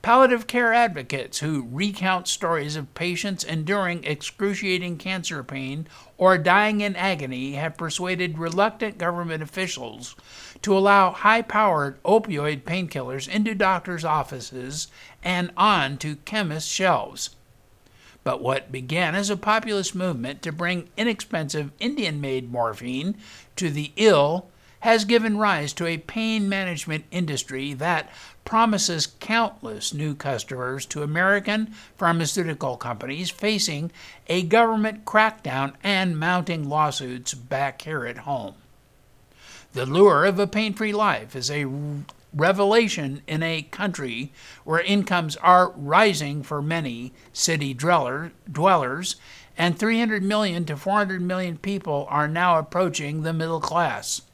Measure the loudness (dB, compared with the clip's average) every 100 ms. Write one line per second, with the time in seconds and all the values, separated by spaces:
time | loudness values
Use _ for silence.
0 | 6 6 8 4 0 0 2 4 2 0
1 | -6 -6 -6 -6 -2 -2 -4 -4 -4 -2
2 | 0 0 -2 -4 0 -2 -2 -6 -8 -6
3 | -4 -2 -4 -6 -4 -4 -2 0 0 -4
4 | -4 -6 -8 -4 -2 -2 -2 -2 -4 -6
5 | -6 -6 -6 -8 -8 -8 -8 -8 -10 -16
6 | -20 4 6 6 6 6 4 2 -2 -2
7 | -2 -2 -4 -6 -6 -4 -6 -6 -6 -4
8 | -4 -2 -2 -4 -4 2 2 0 -8 -2
9 | -4 -2 -4 -6 -6 -6 -6 -6 -10 -12
10 | -16 -18 -20 -20 -20 -8 2 4 6 6
11 | 6 4 4 4 2 2 4 4 0 -4
12 | 2 2 2 -2 -2 -4 -4 -4 -4 -6
13 | -6 -8 -4 0 0 2 2 2 -2 -6
14 | -2 -2 -2 -8 -12 -12 -10 -10 -10 -14
15 | -20 -10 -4 -2 -2 2 4 4 0 -4
16 | -8 -8 -6 -4 -4 -4 -6 0 2 2
17 | -2 -8 -12 -12 _ _ _ _ _ -20
18 | -20 -8 -4 -2 0 -2 -4 -12 -4 0
19 | 0 0 -2 -2 2 0 2 -2 -2 -2
20 | -2 -2 -6 -8 -8 -4 -2 -2 -6 -4
21 | -2 -2 -4 -4 -4 -4 -6 -4 -4 -2
22 | -2 -2 -2 -4 -4 -2 -2 -2 -6 -4
23 | -4 -6 -12 -20 -16 -6 -4 -2 -6 4
24 | 6 8 6 0 -6 _ -20 _ 2 4
25 | 4 2 4 2 2 0 -2 -4 -4 -4
26 | -6 -4 -2 0 0 -2 -4 -6 -6 -6
27 | -6 -4 -2 -4 -6 -6 -6 -4 -2 -2
28 | -4 -16 -20 -18 -2 2 4 2 0 -2
29 | -4 _ -2 0 0 -4 -12 -8 -6 -4
30 | -4 -4 -4 -6 -6 -6 -6 -6 -8 -6
31 | -4 0 2 2 0 -2 -4 -10 -20 0
32 | 2 2 0 -2 -2 -2 -4 -6 -6 -8
33 | -6 -6 -6 -2 -2 0 0 -2 -6 -10
34 | -20 -20 -2 -2 4 6 6 4 0 -2
35 | 0 4 4 0 -6 -4 -4 -4 0 0
36 | 0 0 0 0 0 -4 -2 2 2 0
37 | -8 -8 -8 -10 -6 -2 -2 -4 -8 -6
38 | -6 -8 -6 -6 -6 -14 _ _ _ _
39 | _ _ _ _ -20 -20 -12 -6 -2 8
40 | 8 8 4 2 0 0 -2 -2 -2 2
41 | 2 0 -4 -8 -4 -4 -4 -4 -6 -8
42 | -10 -18 _ 0 2 4 4 4 4 -2
43 | -4 -6 -6 -2 -2 -2 -6 -4 -4 -4
44 | -6 -6 -10 -12 -20 -18 -2 0 2 2
45 | 2 0 0 2 8 8 8 0 2 6
46 | 6 4 -4 -6 -6 -4 -2 -2 -4 -8
47 | -12 -16 -16 -4 0 0 -2 -2 2 4
48 | 2 -4 -8 -14 -12 2 4 4 2 -4
49 | -6 -8 -12 -20 -18 0 0 2 2 2
50 | 2 0 0 2 0 0 -4 -4 0 0
51 | 0 -2 -2 -2 -4 -4 -4 -4 -2 -4
52 | 0 0 0 2 4 2 2 0 0 0
53 | -4 -4 -2 -2 -2 -2 0 0 0 -2
54 | -6 -8 -10